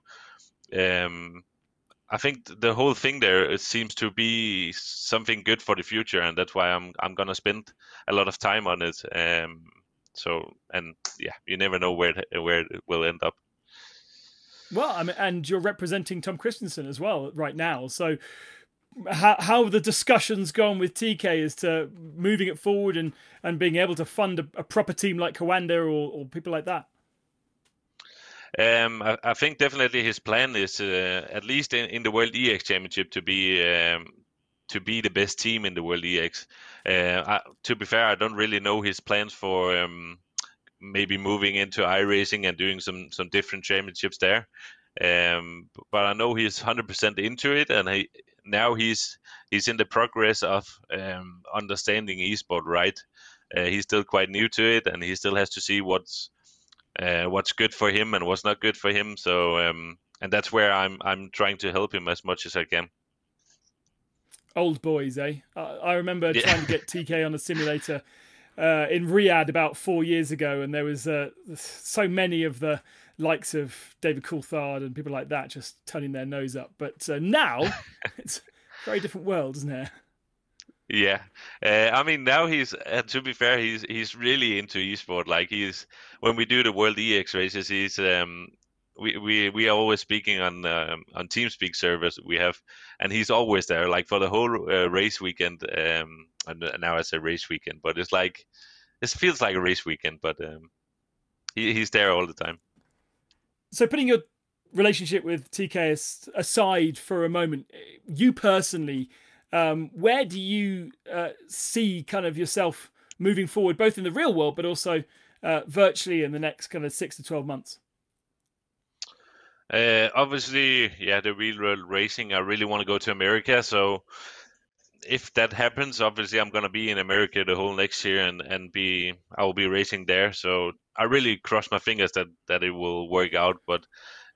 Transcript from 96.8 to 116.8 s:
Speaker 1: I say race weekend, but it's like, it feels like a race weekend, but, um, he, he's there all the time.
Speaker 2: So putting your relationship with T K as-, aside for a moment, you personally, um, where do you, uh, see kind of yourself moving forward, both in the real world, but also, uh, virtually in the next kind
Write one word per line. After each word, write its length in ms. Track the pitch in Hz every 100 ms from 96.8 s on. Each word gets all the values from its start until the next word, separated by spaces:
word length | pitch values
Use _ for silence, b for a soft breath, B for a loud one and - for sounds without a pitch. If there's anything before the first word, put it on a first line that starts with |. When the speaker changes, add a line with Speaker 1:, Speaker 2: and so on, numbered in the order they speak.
| 85 82
Speaker 1:
I 60 |
say 140 | 82 82
race 320 | 80 85 -
weekend, 320 | 78 - 76
but 140 | 80 82
it's 160 | 90
like, 320 | 92 92 - _ b b b b b
it 80 | 123
feels 320 | - 180 143
like 140 | 113
a 60 | 92
race 260 | 90 90 82
weekend, 320 | 78 80 78
but, 240 | 80 78
um, 260 | 78 78 82 _ _ _ _ _ _ _ -
he, 180 | 110 110
he's 180 | 110 107
there 200 | 107 101
all 160 | 87 87
the 80 |
time. 240 | - 82 85 _ _ _ _ _ _ _ _ _ _ _
Speaker 2:
So 160 | - 233
putting 220 | 302 254
your 100 | 240 - _ _ _ _
relationship 500 | 180 208 202 165 185
with 260 | 160 165 127
T 180 | - 190
K 240 | 180 160
as-, 360 | 151 - - -
aside 640 | - 165 - 196 185 165 139
for 260 | - 185
a 60 | 170
moment, 400 | 175 170 143 - - - - -
you 280 | 147 247
personally, 760 | 247 208 190 - 175 147 135 131 b b b b
um, 360 | 170 160 156 160
where 300 | 196 208 262
do 160 | 226 185
you, 520 | 190 208 202 185 165 - -
uh, 200 | 170 170 - -
see 540 | - - 233 214 175
kind 240 | 143 202 175
of 100 | 151
yourself 540 | 175 208 175 - - B B -
moving 280 | 185 190 180
forward, 320 | 214 190 165
both 180 | 220 214
in 80 |
the 60 | 185
real 240 | 185 320
world, 220 | 170 151 147
but 100 | 170
also, 380 | 170 185 160 151 b b b
uh, 200 | - 156 151
virtually 560 | 147 190 - 185 170
in 80 | 147
the 60 | 147
next 300 | 156 - -
kind 160 | 170